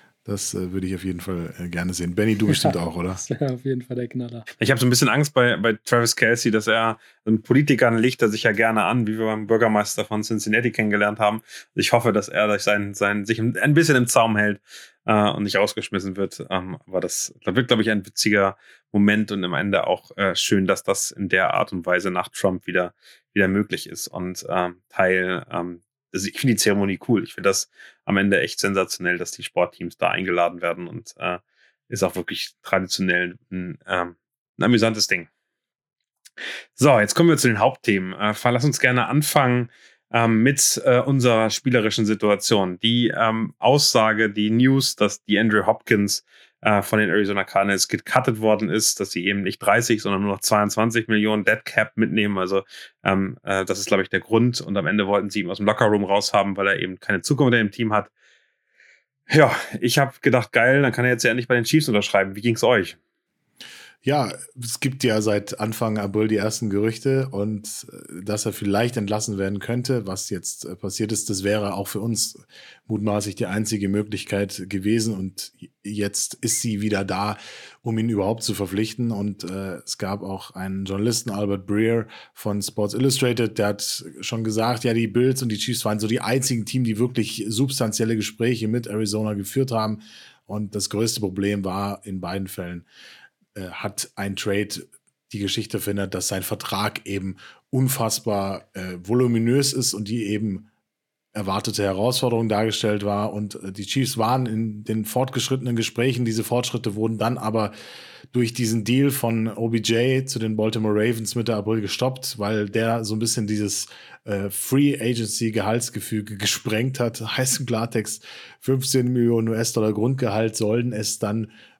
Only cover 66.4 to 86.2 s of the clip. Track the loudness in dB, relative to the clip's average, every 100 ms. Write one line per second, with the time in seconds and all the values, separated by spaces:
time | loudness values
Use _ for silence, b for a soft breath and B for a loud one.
66.4 | 0 -2 -2 0 0 0 0 0 0 -4
67.4 | -4 -4 -8 -14 -14 -20 -16 -12 -6 -4
68.4 | -4 -4 0 0 0 -2 -2 -2 -4 -4
69.4 | -4 -4 -4 -4 -2 -4 -4 -8 -8 -8
70.4 | -8 -12 -14 -10 -10 -4 -4 -4 -4 -2
71.4 | 0 0 -2 -6 -6 -6 -4 -4 -4 -8
72.4 | _ B B B -6 -2 0 0 -2 -4
73.4 | -4 -2 -2 -2 0 -2 -2 -6 -4 -2
74.4 | -2 -6 -8 -4 0 0 0 -4 -8 -10
75.4 | -16 -16 -20 _ -10 -4 -4 -4 -6 -6
76.4 | -4 -2 -2 -2 0 -2 -2 -4 -4 -6
77.4 | B B B B -4 -2 0 0 0 -2
78.4 | -4 -4 -2 -2 -4 -2 -4 -2 -4 -6
79.4 | -8 -8 -8 -10 -10 -6 -6 -6 -6 -10
80.4 | -10 -10 -6 -6 -4 -2 0 -2 -4 -4
81.4 | -2 -2 -2 0 2 0 -2 B B -8
82.4 | -4 -4 -4 -4 -2 2 2 2 2 2
83.4 | 0 0 0 0 -4 -8 -10 -12 -8 -4
84.4 | -2 0 0 0 2 2 2 2 2 2
85.4 | -2 -4 -4 -2 -2 -2 0 -2